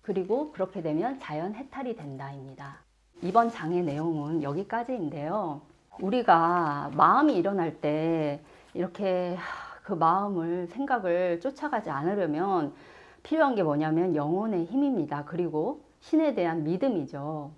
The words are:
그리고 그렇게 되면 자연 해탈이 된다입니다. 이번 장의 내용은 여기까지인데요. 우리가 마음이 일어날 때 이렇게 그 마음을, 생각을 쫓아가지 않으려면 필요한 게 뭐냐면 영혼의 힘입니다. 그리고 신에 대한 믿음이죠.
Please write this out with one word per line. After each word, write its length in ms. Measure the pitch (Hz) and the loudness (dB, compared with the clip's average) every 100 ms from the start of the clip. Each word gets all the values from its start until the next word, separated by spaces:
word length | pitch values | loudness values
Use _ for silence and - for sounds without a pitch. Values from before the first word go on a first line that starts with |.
그리고 500 | - 190 185 233 302 | -2 -4 0 -2 -2
그렇게 280 | - 190 202 | -4 -4 -4
되면 380 | 160 151 240 269 | -2 0 -2 -4
자연 360 | - 151 180 214 | -8 -6 -6 -8
해탈이 420 | 277 262 254 226 | -12 -10 -8 -8
된다입니다. 800 | 147 135 139 139 135 131 139 139 _ _ _ - | -10 -10 -12 -12 -16 -16 -18 -18 _ _ _ -8
이번 280 | 170 208 233 | 2 4 2
장의 340 | - 156 175 | -2 -2 0
내용은 600 | 175 139 165 156 147 165 | 0 -2 -2 -2 -2 -2
여기까지인데요. 1160 | 143 147 202 226 240 254 156 151 147 208 180 143 - _ _ - | -2 -4 -4 -6 -4 -4 -4 -6 -4 -4 -4 -8 -14 _ _ -6
우리가 880 | 190 247 233 170 165 175 160 143 147 147 | -2 0 6 6 6 4 2 -2 -4 6
마음이 400 | 156 226 302 208 | 8 8 6 4
일어날 440 | 175 202 170 - | 2 0 -2 0
때 640 | 151 151 160 165 151 143 - - - | 0 2 2 2 0 -2 -10 -20 -14
이렇게 640 | - 175 180 196 185 180 180 - - - - | -6 -6 -2 0 0 -2 -4 -8 -10 -12 -16
그 100 | - | -6
마음을, 760 | 180 165 185 202 185 165 175 175 | 2 4 4 0 -2 -2 -4 -4
생각을 720 | 226 277 247 185 175 180 170 | -6 -2 0 2 2 2 0
쫓아가지 500 | 254 277 302 233 208 | -4 -6 -4 -4 -4
않으려면 840 | 139 160 208 170 151 196 180 143 - - - - - | -2 -2 0 0 0 0 0 -2 -6 -20 -20 -20 -20
필요한 340 | - 311 285 226 | -4 2 2 2
게 80 | |
뭐냐면 520 | 160 147 156 160 185 151 | 2 2 2 2 2 0
영혼의 500 | 147 180 220 190 165 | 0 0 0 -2 0
힘입니다. 580 | 262 285 240 143 147 147 | 0 2 0 -2 -4 -4
그리고 560 | 170 175 151 185 294 - _ | -4 -2 0 -2 -4 -14 _
신에 340 | - 311 311 226 | 0 4 4 2
대한 280 | 170 165 | 0 0
믿음이죠. 880 | 151 180 277 202 139 143 143 156 143 | 0 0 2 0 -4 -8 -6 -6 -8